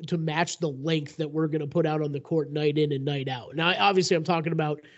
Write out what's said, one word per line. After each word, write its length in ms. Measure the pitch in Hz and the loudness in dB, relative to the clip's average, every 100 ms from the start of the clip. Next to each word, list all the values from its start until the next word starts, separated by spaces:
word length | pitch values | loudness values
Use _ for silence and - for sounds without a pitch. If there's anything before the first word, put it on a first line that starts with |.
| 165 | -4
to 120 | 170 | -2
match 400 | 160 156 170 - | 0 0 -2 -2
the 100 | 165 | -4
length 460 | 131 151 160 143 - | -4 -2 -2 -2 -6
that 120 | 151 | -4
we're 200 | 151 160 | -2 0
gonna 180 | 151 147 | -2 -2
put 200 | 170 156 | 0 2
out 160 | 156 | 0
on 100 | 147 | -2
the 80 | 139 | -6
court 320 | - 160 143 | -2 -2 0
night 260 | 147 151 147 | 0 2 2
in 140 | 151 | 2
and 120 | 139 | 0
night 240 | 135 143 135 | -2 -2 -4
out. 280 | 131 - 143 | -6 -6 0
Now, 180 | 170 180 | 0 4
obviously, 380 | 202 190 175 180 | 4 4 4 2
I'm 80 | |
talking 280 | 160 165 160 | 2 0 0
about, 280 | 160 151 147 - | 0 0 -2 -8